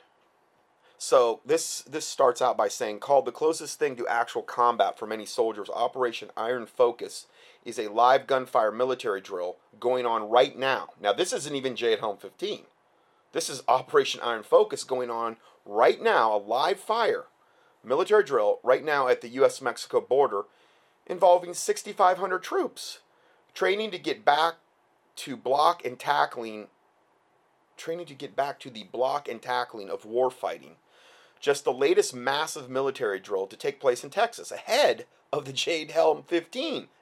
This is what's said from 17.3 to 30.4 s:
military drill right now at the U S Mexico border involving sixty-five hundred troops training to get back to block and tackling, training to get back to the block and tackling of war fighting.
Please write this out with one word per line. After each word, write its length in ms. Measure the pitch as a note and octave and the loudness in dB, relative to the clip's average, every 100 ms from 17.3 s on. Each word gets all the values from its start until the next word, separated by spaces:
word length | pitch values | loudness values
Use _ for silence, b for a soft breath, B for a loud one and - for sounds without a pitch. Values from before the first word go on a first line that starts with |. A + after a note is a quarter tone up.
| _ b b b b | _ b b b b
military 400 | A2 C#3+ F#3 G#3 | -2 0 4 4
drill 380 | D3+ B2+ G#2 - | 4 2 2 2
right 220 | A#2 C3+ | 2 2
now 240 | D3+ C#3+ B2+ | 2 0 2
at 140 | B2 | 0
the 60 | A#2 | 0
U 140 | B2+ | 2
S 160 | B2+ - | 2 2
Mexico 400 | C3 A2+ - B2 | -6 -6 -2 -2
border 440 | - C3 C3+ G2+ - b b b b b - | 2 2 2 0 -6 b b b b b -10
involving 440 | F3+ F#3 F3 F3 | 2 6 6 2
sixty-five 640 | F3 - G#3 G#3 - F#3 F3+ | -6 -4 -4 -4 2 2 2
hundred 260 | F#3+ F#3 | -2 -4
troops 560 | - F#4+ - - - - _ b b b b | -2 -4 -4 -6 -16 -16 _ b b b b
training 360 | - F#3 G3+ A3 | -2 0 0 -4
to 80 | F3+ | -6
get 260 | D3+ G#3+ | -6 -2
back 300 | - D3 E3 - _ _ _ _ _ - | 2 4 2 -2 _ _ _ _ _ -16
to 200 | - A#2+ | -12 -6
block 480 | B2 C#3+ D#3 E3+ | 0 4 4 4
and 140 | B2 B2 | -4 -6
tackling, 720 | D3 C#3+ D3 B2 A2+ G#2+ G2+ _ _ _ _ _ _ _ _ _ _ - | -2 0 0 -2 -10 -10 -14 _ _ _ _ _ _ _ _ _ _ -16
training 300 | - E3+ D3+ | -10 -10 -10
to 80 | |
get 220 | C3+ C#3+ - | -14 -10 -4
back 240 | C#3 C3+ | -4 -4
to 100 | C#3 | -14
the 140 | A2 | -16
block 440 | F#2+ A2+ C3 C#3+ - | -8 -2 0 -2 -6
and 140 | A#2 | -10
tackling 480 | B2 B2 A#2+ A2 G2 | -4 -4 -4 -8 -10
of 140 | G2 | -10
war 260 | G#2 C3 B2+ | -4 0 0
fighting. 460 | - | 0